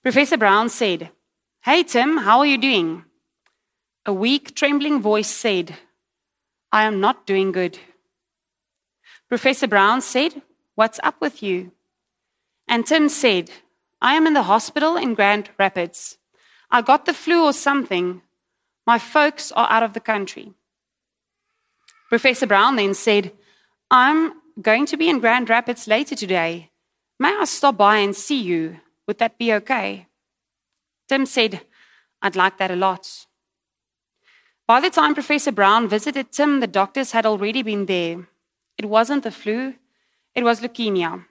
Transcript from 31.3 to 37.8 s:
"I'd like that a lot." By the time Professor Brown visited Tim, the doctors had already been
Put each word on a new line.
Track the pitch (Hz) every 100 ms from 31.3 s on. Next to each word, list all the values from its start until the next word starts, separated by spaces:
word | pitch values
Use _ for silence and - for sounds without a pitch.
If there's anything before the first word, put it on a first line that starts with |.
| 262 220 190 _ _ _ _ _ _
"I'd | 196
like | 185 190 190
that | 190
a |
lot." | 180 190 180 - - - _ _ _ _ _ _ _ _ _ _ _ _ _
By | - 240
the | 349
time | - 302
Professor | 294 - 294 294
Brown | 208 196 220 226
visited | 214 294 277 262
Tim, | - 294 277
the | 226
doctors | 196 196 277 262
had | 226
already | 220 208 208 240
been | 220 208